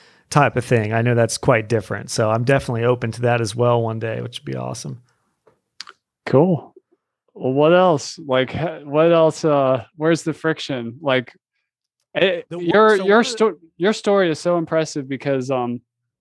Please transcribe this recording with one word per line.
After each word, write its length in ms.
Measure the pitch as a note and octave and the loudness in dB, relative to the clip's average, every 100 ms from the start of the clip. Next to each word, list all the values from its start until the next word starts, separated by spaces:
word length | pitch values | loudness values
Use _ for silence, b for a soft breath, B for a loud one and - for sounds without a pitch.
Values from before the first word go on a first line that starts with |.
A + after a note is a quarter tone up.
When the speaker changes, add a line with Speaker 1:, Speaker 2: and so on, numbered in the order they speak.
| b b b | b b b
Speaker 1:
type 260 | D3+ C3 B2 | 2 2 2
of 80 | |
thing. 300 | - A#2+ G#2+ | 0 0 0
I 80 | A2+ | 0
know 120 | A#2+ | 0
that's 220 | A#2+ A2+ - | 2 0 0
quite 320 | - A#2+ G#2 | 2 2 2
different. 420 | A#2 - G#2 - | -2 -2 -10 -8
So 200 | - A2 | -2 0
I'm 140 | A2+ | 0
definitely 400 | B2 C3+ C3 A#2 | 2 0 0 -2
open 260 | A#2 A#2+ A#2 | 0 0 -2
to 80 | A2+ | -4
that 200 | A#2+ A#2+ | -2 0
as 120 | A2 | -2
well 280 | A#2 A#2+ A#2+ | -2 0 0
one 160 | A2+ A2 | -2 -6
day, 240 | A2+ A#2 | -6 -8
which 180 | A#2+ B2 | -10 -12
would 100 | C#3+ | -10
be 60 | C3 | -10
awesome. 460 | B2 C3 C#3+ B2 _ _ _ _ _ _ _ _ - - _ _ | -8 -10 -12 -14 _ _ _ _ _ _ _ _ -20 -20 _ _
Speaker 2:
Cool. 500 | - C3 F3+ D#3+ - - _ _ _ _ _ | 0 2 4 0 -4 -20 _ _ _ _ _
Well, 180 | - B2+ | -8 -4
what 200 | C3+ D3+ | 0 4
else? 440 | F3+ F#3 D3+ - - | 4 4 2 -4 -14
Like, 360 | B2+ B2+ B2+ | -2 -2 0
h-, 300 | - E3+ D#3 | -4 -6 -8
what 280 | D3 D3 E3 | -4 2 4
else? 320 | E3+ D#3+ - | 4 4 2
Uh, 400 | D#3+ C#3+ C3+ C3 - - | 0 2 2 0 -4 -4
where's 260 | D#3 E3 | 0 0
the 100 | D#3+ | -2
friction? 680 | C#3+ D#3+ D#3 - C3 A#2 B2 | -4 -4 -4 -6 -8 -8 -8
Like, 360 | D3+ B2+ A#2+ _ _ _ _ _ _ _ _ | -2 0 -2 _ _ _ _ _ _ _ _
eh, 280 | - F#3 F3 - | 0 0 0 -6
Speaker 1:
The 100 | E3+ | -8
wo-, 60 | |
Speaker 2:
your, 320 | F3 G3 A3 G#3 | 0 4 6 4
Speaker 1:
so 80 | |
Speaker 2:
your 120 | G3 A3 | 4 2
Speaker 1:
one 40 | |
of 60 | A#3 | 2
the 40 | |
Speaker 2:
sto-, 260 | - A3 D#3+ _ - | 0 0 -2 _ -4
your 160 | F#3 | -2
story 380 | G#3+ G#3 G3+ F3+ | 0 0 2 2
is 80 | C#3+ | 0
so 180 | F3 F3 | 0 0
impressive 520 | D#3+ D#3+ D#3 D3+ C3+ | 0 -2 -2 -6 -8
because, 420 | C3+ C#3+ C3+ B2+ | -6 -2 -2 0
um, 320 | C3 A#2+ A#2+ _ _ _ _ | -2 -2 -6 _ _ _ _